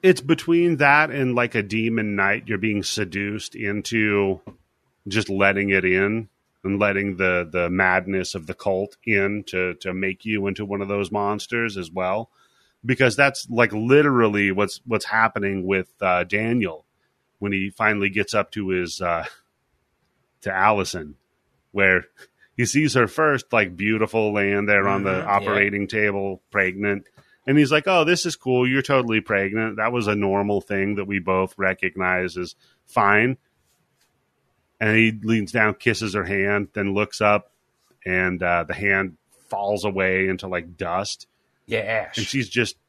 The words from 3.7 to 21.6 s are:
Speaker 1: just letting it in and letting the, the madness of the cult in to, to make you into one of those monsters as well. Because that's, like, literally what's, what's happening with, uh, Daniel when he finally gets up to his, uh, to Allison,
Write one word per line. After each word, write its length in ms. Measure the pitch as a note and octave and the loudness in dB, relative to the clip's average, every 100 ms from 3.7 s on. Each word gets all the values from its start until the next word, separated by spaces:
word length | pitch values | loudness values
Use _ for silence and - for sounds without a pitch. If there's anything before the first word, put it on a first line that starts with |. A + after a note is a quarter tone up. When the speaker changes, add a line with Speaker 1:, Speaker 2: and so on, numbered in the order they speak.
| G#2 - A2+ G#2+ G2+ G2 F#2 - - _ _ _ _ - | -6 -2 0 2 2 2 -2 -8 -20 _ _ _ _ -4
Speaker 1:
just 200 | G2+ G#2 | -4 -2
letting 440 | G2 G2 G2 G2+ | 2 2 2 2
it 120 | F#2+ | 2
in 460 | F#2 F#2 G2+ A2 A2 _ _ _ | 2 2 2 -2 -6 _ _ _
and 140 | F#2+ G2 | -4 0
letting 360 | G#2 G2 G2+ F2+ | 0 0 -4 0
the, 320 | F#2+ F2+ E2+ | 0 0 -2
the 200 | F2 F2 | -2 -2
madness 640 | F#2 F#2+ F#2 F#2 F#2+ F2 F#2+ | 2 2 2 0 -4 -4 -8
of 100 | D#2 | -10
the 80 | |
cult 440 | - G#2 F#2+ G2+ - | -6 -2 -2 -4 -8
in 420 | - G2+ G2 G#2 G2 | -2 0 0 -4 -6
to, 280 | F#2 F#2 E2+ | -4 -4 -4
to 180 | F#2+ F#2 | -8 -4
make 300 | F#2+ F#2+ A2 | -6 -6 -6
you 200 | G#2+ G2 | -4 -4
into 180 | F#2+ | -6
one 200 | G2+ G2+ | -6 -6
of 60 | G2 | -4
those 220 | G2+ F#2+ | -4 -4
monsters 640 | G#2+ G2+ G#2 - A#2+ A#2 G2 | -4 -4 -4 -6 -4 -4 -6
as 140 | E2 | -10
well. 400 | F2+ F#2 G#2 A2+ _ _ _ _ _ A#2 | -6 -4 -4 -6 _ _ _ _ _ -6
Because 300 | B2+ C3 G#2 | 2 2 4
that's, 340 | C#3 C3+ - | 0 0 -4
like, 240 | A#2 A#2 | 2 2
literally 760 | G#2+ A#2 C#3 D3+ B2+ A2 G#2 G2+ | 2 4 6 6 4 4 2 0
what's, 280 | F#2+ G2+ - - | 2 -2 -4 -4
what's 200 | G#2+ - | -4 -2
happening 600 | A2 A2+ A2 G2 G2 F#2 | 0 0 0 -4 -2 0
with, 260 | G2 F#2 _ | 0 -2 _
uh, 200 | F#2+ F2+ | 0 0
Daniel 600 | F2 G2+ A2+ A#2+ F#2+ D#2+ _ _ _ _ _ _ | 0 -2 0 0 -2 -6 _ _ _ _ _ _
when 140 | G2+ | -4
he 160 | G2 G2 | -4 -4
finally 400 | - A2 G#2 G2 | 0 0 2 0
gets 240 | G2 G2 | -2 0
up 180 | G#2+ G2 | -2 -2
to 160 | G#2+ F#2+ | -6 -2
his, 320 | F#2 F2 - | -2 -4 -4
uh, 220 | F2+ E2+ D2+ - _ _ _ _ _ _ _ _ _ _ | -2 -2 -6 -16 _ _ _ _ _ _ _ _ _ _
to 100 | G2+ | -6
Allison, 640 | F#2+ G2+ G#2+ F#2+ F2+ D2+ C#2+ _ _ _ _ | 2 2 2 -2 -6 -12 -18 _ _ _ _